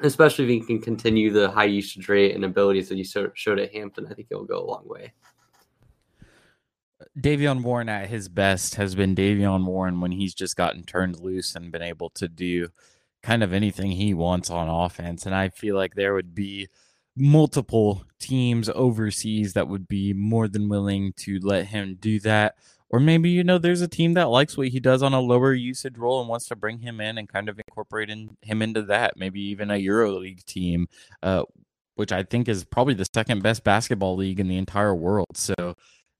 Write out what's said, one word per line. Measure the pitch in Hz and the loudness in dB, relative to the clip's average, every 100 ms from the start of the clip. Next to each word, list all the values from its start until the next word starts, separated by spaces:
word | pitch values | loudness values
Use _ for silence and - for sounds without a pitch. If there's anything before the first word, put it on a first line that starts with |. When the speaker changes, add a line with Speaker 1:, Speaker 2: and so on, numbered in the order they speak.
Speaker 1:
especially | 147 139 156 147 | 0 6 6 6
if | 127 | 2
he | 117 | 2
can | 113 113 | 0 -4
continue | 113 110 117 110 107 | -2 -2 2 4 4
the | 104 98 | 4 4
high | 107 | 4
usage | 104 101 98 - 92 | 2 2 -4 -8 2
rate | 101 98 | 4 4
and | 95 | 2
abilities | 95 92 101 98 92 | -2 2 2 2 0
that | 98 | -6
he | |
so-, | 95 101 98 | -6 -4 -6
showed | - - 101 | -4 -2 -2
at | 101 | -4
Hampton, | 107 104 - 104 | -8 -12 -14 -14
I | |
think | 104 - | -14 -12
he'll | 101 | -12
go | 98 - | -8 -6
a | - | -6
long | - - | -10 -12
way. | - - _ _ _ _ _ _ _ _ _ _ _ - _ _ _ _ _ _ _ - 147 | -16 -18 _ _ _ _ _ _ _ _ _ _ _ -20 _ _ _ _ _ _ _ -18 -2
Speaker 2:
Davion | 135 147 143 131 | 0 2 2 0
Warren | 120 120 113 | 0 -2 -2
at | 104 98 | -6 -6
his | 113 95 | -8 -6
best | 87 98 95 - | 2 2 2 -2
has | - 101 92 | -4 -2 0
been | 98 | 2
Davion | 92 98 101 101 95 92 | 4 2 2 2 2 0
Warren | 92 92 90 | 0 -2 -2
when | 90 | -2
he's | 92 98 | -2 -4
just | - 92 - | -6 -8 -2
gotten | 87 - | -2 -2
turned | 85 90 92 82 | -6 -2 -2 -4
loose | 90 92 87 | -6 -6 -6
and | 87 87 | -10 -12
been | 82 | -10
able | 85 80 85 | -10 -10 -12
to | - 87 | -8 -8
do | 82 90 87 85 - _ _ _ _ | -6 -4 -2 -4 -10 _ _ _ _
kind | - 113 | -2 0
of | 101 | 2
anything | 95 104 95 98 | 2 0 -2 -4
he | 92 104 | 0 0
wants | 90 85 90 87 | 2 0 0 -2
on | 85 80 | -4 -2
offense. | 82 90 - 87 85 98 | 0 -2 -4 -10 -10 -4
And | |
I | 95 95 | -2 -2
feel | - 107 98 | -4 -2 0
like | 95 | -2
there | 101 98 | -2 0
would | 98 90 | -2 -4
be | 85 98 98 95 _ _ _ _ - | -8 -8 -10 -14 _ _ _ _ 0
multiple | 143 151 151 - 113 113 104 98 - _ | 6 6 6 2 0 2 2 0 -8 _
teams | - 131 123 117 107 | -4 0 2 0 -2
overseas | 98 127 110 107 - 110 107 104 | 0 0 2 -2 -4 -4 -2 0
that | 101 76 | 0 -2
would | 98 90 | -4 -4
be | 101 98 | -2 -2
more | 98 104 113 110 | 0 0 2 0
than | 104 104 | 0 -2
willing | 104 101 98 98 - | 0 0 0 -2 -6
to | - 98 | -6 -4
let | 98 98 95 | 0 0 -2
him | 107 98 92 | -6 -8 -4
do | 107 107 | 0 0
that. | 104 107 104 - _ _ _ | 2 2 2 -2 _ _ _
Or | 120 | 2
maybe, | 147 165 165 | 6 6 4
you | 175 | 4
know, | 180 180 | 4 4
there's | 170 175 | 4 2
a | 175 | 0
team | - 165 | 2 2
that | 170 160 | 4 4
likes | 120 147 - | 4 4 0
what | 135 | -2
he | 127 | 0
does | 127 127 | 4 4
on | 139 | 4
a | 135 | 2
lower | 123 123 131 | 4 4 4
usage | 131 123 127 135 120 | 2 -2 -8 -10 -4
role | 120 131 | -2 -2
and | 120 | -2
wants | 117 - | -6 -4
to | 113 | -4
bring | 107 117 | -4 -6
him | 120 113 | -10 -8
in | 107 113 | -8 -8
and | 104 | -8
kind | 95 104 | -6 -6
of | 101 | -10
incorporate | - - 104 110 107 | -12 -12 -8 -6 -6
in, | 107 110 - | -8 -14 -18
him | 107 110 | -6 -2
into | 110 110 | 0 -2
that. | 101 101 117 - | 0 2 2 -2
Maybe | 95 95 | -6 -6
even | 101 101 104 | -6 -6 -4
a | |
EuroLeague | 104 95 107 110 95 92 90 | -2 2 2 2 0 -8 -14
team, | - - 90 85 87 - - - | -12 -4 -2 0 -2 -6 -20 -8
uh, | 92 92 - _ _ _ _ - | -2 0 -2 _ _ _ _ -8
which | 107 | -4
I | 92 | -4
think | 95 120 117 | -2 -2 0
is | 101 | -2
probably | 85 - 131 | -2 0 2
the | 107 95 | 2 0
second | - 110 110 | -2 0 0
best | 101 113 | 2 2
basketball | - 101 113 101 95 92 | 2 2 2 -2 0 0
league | 95 95 | -2 -2
in | 95 | -2
the | 92 | -2
entire | 95 101 104 | -2 0 2
world. | 90 85 104 87 - | 2 2 0 0 -6
So | - 95 87 87 _ _ _ _ | -6 -4 -6 -10 _ _ _ _